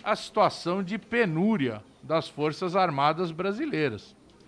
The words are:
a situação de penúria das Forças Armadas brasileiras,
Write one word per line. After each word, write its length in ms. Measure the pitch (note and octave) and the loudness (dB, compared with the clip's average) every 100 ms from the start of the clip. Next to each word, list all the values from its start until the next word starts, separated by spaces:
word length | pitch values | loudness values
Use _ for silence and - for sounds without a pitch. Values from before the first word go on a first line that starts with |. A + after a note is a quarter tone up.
| G3+ | -2
a 100 | G#3+ | -2
situação 640 | - - F3 - E3+ F#3+ | -2 2 2 2 -4 -2
de 160 | F3+ G#3+ | -2 -6
penúria 840 | - A#3 G#3+ D#3 G#3 G#3+ B2+ G#2+ - - | -2 0 2 2 2 2 0 -4 -12 -14
das 280 | C3 D#3+ - | -2 -2 -2
Forças 480 | - D3+ D3 F#3 F#3+ | -2 -2 -2 -2 2
Armadas 540 | F3+ C#3 C#3+ D#3+ F3+ | 2 4 2 2 -2
brasileiras, 840 | D#3+ F#3+ G#3 D#4 D#3 C#3+ G#2 - - - - | -4 -4 -4 -2 0 0 -2 -12 -20 -20 -20